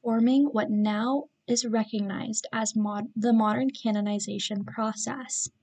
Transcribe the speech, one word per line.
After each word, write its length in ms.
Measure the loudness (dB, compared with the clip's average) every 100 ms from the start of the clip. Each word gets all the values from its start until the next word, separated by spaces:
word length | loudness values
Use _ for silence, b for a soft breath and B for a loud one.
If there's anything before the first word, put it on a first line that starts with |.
forming 440 | 2 4 6 6 4
what 220 | 2 0
now 600 | 2 2 2 0 0 -4 _ -2
is 180 | -2 0
recognized 800 | 0 0 -2 -4 -4 -4 -6 -4
as 240 | -4 -2 0
mod-, 380 | 0 -2 -6 -2
the 160 | 4
modern 380 | 6 4 2 -2
canonization 960 | -2 -2 0 0 -2 -4 -6 -4 -4 -6
process. 840 | -4 -4 -4 -8 -8 -8 -6 -8 _